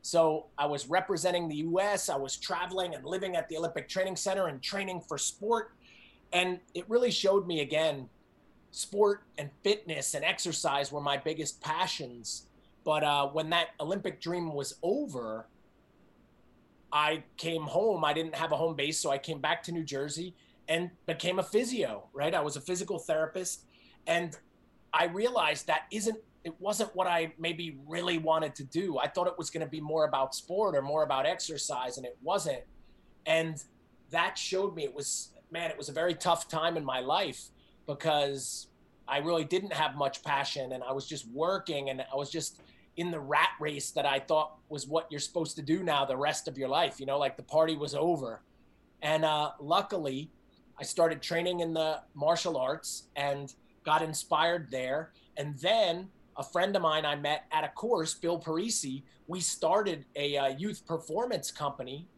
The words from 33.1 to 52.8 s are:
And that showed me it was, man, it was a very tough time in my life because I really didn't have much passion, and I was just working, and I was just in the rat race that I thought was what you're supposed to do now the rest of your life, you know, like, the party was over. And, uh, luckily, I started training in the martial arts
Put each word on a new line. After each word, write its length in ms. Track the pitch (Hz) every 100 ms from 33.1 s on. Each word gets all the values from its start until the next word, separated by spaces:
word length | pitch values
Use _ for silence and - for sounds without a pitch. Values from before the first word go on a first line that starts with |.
| - -
And 380 | 160 160 147 - _ _ - -
that 260 | 165 185 -
showed 380 | - 190 196 165
me 80 |
it 100 | 139
was, 360 | 147 139 - - - _
man, 200 | 165 170
it 60 | 156
was 120 | 143
a 20 |
very 220 | 151 175
tough 340 | 170 185 170 -
time 300 | 160 165 165
in 80 | 139
my 140 | 131
life 500 | 127 170 185 123 - - - _ -
because 800 | 143 160 151 143 139 - - - _ _ _ -
I 100 | 143
really 280 | 151 170 143
didn't 280 | 180 202
have 220 | 165 156 135
much 280 | 139 -
passion, 500 | 151 139 139 143 127
and 100 | 127
I 80 | 127
was 160 | 135 135
just 200 | 120 113
working, 600 | 127 165 190 - 147 139
and 160 | 131 -
I 20 | 135
was 140 | 143
just 320 | 165 143 - - - - -
in 120 | 175
the 100 | 160
rat 320 | 139 147 165 -
race 300 | 151 143 -
that 140 | - 143
I 140 | 139
thought 380 | 139 156 151 - _
was 180 | 147 127
what 220 | 160 160
you're 100 | 143
supposed 360 | - 175 156 -
to 80 |
do 180 | 143 170
now 240 | 180 147 135
the 120 | 131
rest 300 | 143 - 165
of 120 | 135
your 100 | 131
life, 300 | 147 175 -
you 80 | 135
know, 100 | 139
like, 200 | 139 -
the 60 | - 156
party 180 | 160 151
was 200 | 143 143
over. 460 | 160 160 127 113 _ _ - _ _ _
And, 240 | 151 156 156
uh, 280 | 151 151 -
luckily, 720 | 147 180 202 196 147 135 160 - _ _ _ -
I 60 |
started 380 | 143 - 170 151
training 380 | - 170 175 180
in 140 | 165
the 280 | 160 156 151 -
martial 440 | 143 147 170 180 143
arts 500 | 127 156